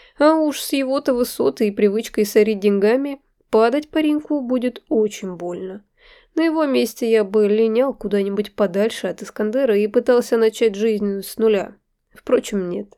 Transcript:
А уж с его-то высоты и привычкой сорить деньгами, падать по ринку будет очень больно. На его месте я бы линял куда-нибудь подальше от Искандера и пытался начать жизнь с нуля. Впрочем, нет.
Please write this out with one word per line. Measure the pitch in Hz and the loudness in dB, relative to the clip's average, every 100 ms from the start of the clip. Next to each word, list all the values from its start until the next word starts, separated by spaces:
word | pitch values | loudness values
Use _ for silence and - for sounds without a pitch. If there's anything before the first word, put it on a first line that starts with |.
| - - | -20 0
А | 294 320 | 2 4
уж | 302 - | 0 -2
с | - | -4
его-то | 277 262 277 285 | -2 0 0 0
высоты | 240 247 - - - 214 | 0 -2 -2 -2 0 -2
и | |
привычкой | 202 208 214 226 - | 2 0 0 -4 -2
сорить | 208 220 208 202 | 0 2 2 2
деньгами, | 208 202 208 254 285 269 _ _ _ | 0 2 2 2 -2 -8 _ _ _
падать | 220 226 285 302 | 2 4 2 -2
по | 311 | -2
ринку | 302 302 - 294 | 0 -2 -2 -4
будет | 247 254 247 240 - | -2 -2 -2 -6 -2
очень | 220 214 - 190 | 0 0 -2 -10
больно. | 175 175 175 185 196 - _ _ - _ 320 | -10 -10 -10 -12 -14 -20 _ _ -20 _ -2
На | |
его | 330 311 294 | 0 2 0
месте | 247 240 - 233 | 0 -2 -2 0
я | 220 | 2
бы | 202 214 208 | 2 2 2
линял | 214 226 220 269 | 2 2 2 0
куда-нибудь | 220 202 202 196 202 208 | -2 -4 -2 0 -4 -6
подальше | - 202 196 220 - 190 | -2 -2 0 -2 -2 -8
от | 175 | -8
Искандера | 214 - 214 254 262 208 | -10 -6 -2 0 2 2
и | 208 | 2
пытался | 240 240 240 - 233 | 0 2 2 2 2
начать | 220 220 226 | 2 2 0
жизнь | 196 226 208 202 196 | 0 -2 0 -2 -4
с | 190 - | -8 -2
нуля. | 220 202 - - _ _ _ | 2 2 -2 -12 _ _ _
Впрочем, | - - 254 - 202 175 | -16 0 0 0 -6 -6
нет. | 196 202 | -8 -10